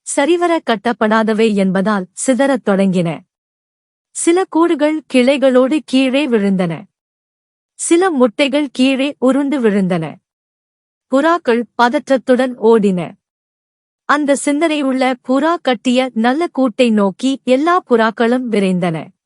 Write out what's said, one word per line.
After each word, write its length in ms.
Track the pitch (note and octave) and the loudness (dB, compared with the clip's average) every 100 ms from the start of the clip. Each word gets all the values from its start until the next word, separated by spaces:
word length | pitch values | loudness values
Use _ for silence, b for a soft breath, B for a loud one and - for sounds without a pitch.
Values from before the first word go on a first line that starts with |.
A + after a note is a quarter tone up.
சரிவர 600 | - - C#4 E4+ F4 E4 - | -10 -2 0 0 0 -2 -2
கட்டப்படாதவை 880 | A3+ A#3 A3+ G#3+ A3 A3 G#3+ A3+ G3+ | -2 -2 -2 0 0 0 0 0 2
என்பதால் 520 | F#3+ F#3 G3 G3+ F#3 | 0 0 0 -2 -4
சிதறத் 560 | - - B3 C#4 C4+ - | -8 -2 0 0 0 0
தொடங்கின. 520 | F#3+ G3 F#3 E3+ D3+ - _ _ _ _ _ _ _ _ | 0 0 0 -2 -6 -14 _ _ _ _ _ _ _ _
சில 340 | - - F4 F#4+ | -6 0 0 0
கூடுகள் 580 | D#4 E4+ D4+ D4 D#4 - | 0 0 2 0 -2 -2
கிளைகளோடு 640 | B3+ B3 C#4+ C4+ B3+ C4 D#4 - | 0 2 2 2 4 2 0 0
கீழே 420 | C4 C4 C4+ D4 | 0 2 0 0
விழுந்தன. 560 | A3+ G3 F#3+ F3 D#3+ - _ _ _ _ _ _ _ _ | 0 0 0 -2 -6 -14 _ _ _ _ _ _ _ _
சில 380 | - - E4+ F#4+ | -10 0 2 2
முட்டைகள் 580 | C#4+ B3 - C#4 C#4+ D4 | 2 0 2 0 0 -2
கீழே 440 | - C4 C4 C#4+ - | 0 0 0 -2 -2
உருண்டு 420 | B3 C4+ C#4+ C#4+ | 0 0 0 0
விழுந்தன. 540 | A3+ G3+ F#3 F3+ D3+ - _ _ _ _ _ _ _ _ - | 0 0 0 -2 -6 -12 _ _ _ _ _ _ _ _ -4
புறாக்கள் 520 | C4 D#4 F4 B3 A#3 A#3 - | 0 0 0 0 -2 -2 -2
பதற்றத்துடன் 720 | A#3+ C#4+ - C4 - B3 C4 B3 | 0 0 0 -2 0 0 0 0
ஓடின. 560 | A3 A3+ G3+ F3+ D#3 - _ _ _ _ _ _ _ _ - | 2 4 2 -2 -6 -14 _ _ _ _ _ _ _ _ -4
அந்த 300 | C#4+ C#4+ C#4 | -2 0 0
சிந்தனை 460 | - C#4+ E4 D4+ | 0 0 0 0
உள்ள 340 | C4+ C4 B3+ B3+ - | -2 0 -2 -4 -2
புறா 280 | C4 D#4 E4+ | -2 0 -2
கட்டிய 500 | - A#3+ C4 B3 C4 | -2 -2 0 0 -2
நல்ல 340 | A3 A#3 C4+ F4 | -2 0 0 -2
கூட்டை 440 | - C4 G#3 A#3+ | -2 -2 0 0
நோக்கி 500 | G#3+ G3+ F3 C4 C4+ | 2 0 -2 -4 -4
எல்லா 380 | - B3+ D#4+ F4+ - | 0 0 2 -2 0
புறாக்களும் 640 | A#3+ A3+ A3 A#3 B3+ B3+ | 0 0 0 -2 -2 -2
விரைந்தன. 560 | G#3 F#3+ F3+ F3 D#3+ F#3 _ | -2 0 -2 -2 -6 -10 _